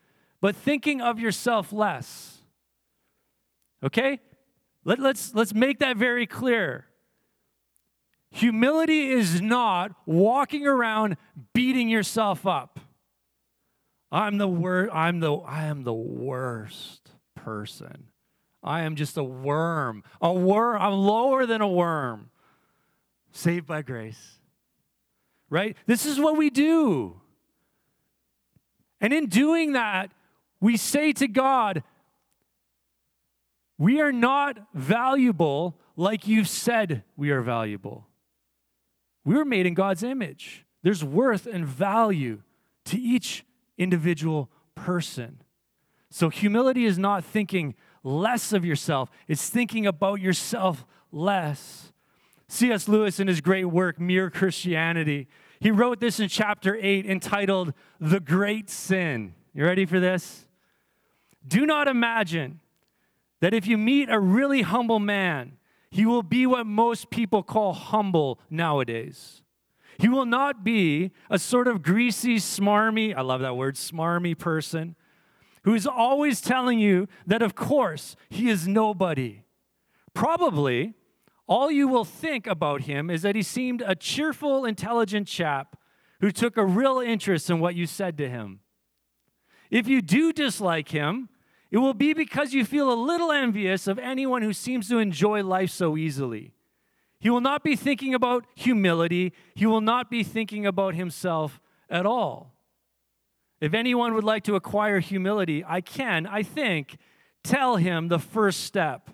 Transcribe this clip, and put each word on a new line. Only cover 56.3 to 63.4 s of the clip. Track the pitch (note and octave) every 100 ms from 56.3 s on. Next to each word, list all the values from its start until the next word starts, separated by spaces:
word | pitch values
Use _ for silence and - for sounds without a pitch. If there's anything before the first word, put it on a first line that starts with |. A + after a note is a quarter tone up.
| - G#3+ G#3 F#3+ A3
eight | G3 G3 G3+
entitled | F#3+ - G3+ G3 F#3+ E3+ - _ -
The | D3+ G3
Great | C#3+ F3+ G3+ A3 G#3
Sin. | - - F#3 E3+ B2 G2+ - _
You | C#3+ D#3+
ready | F#3 F3+
for | F3+
this? | F3+ F#3 - - _ _ _ _ _ _ _ _ _ _ C3
"Do | F3+ D4+
not | D4+ C#4+
imagine | B3 A#3 A#3 F3+ E3 C#3+ D#3+ _ _ _ _ _ _ _ -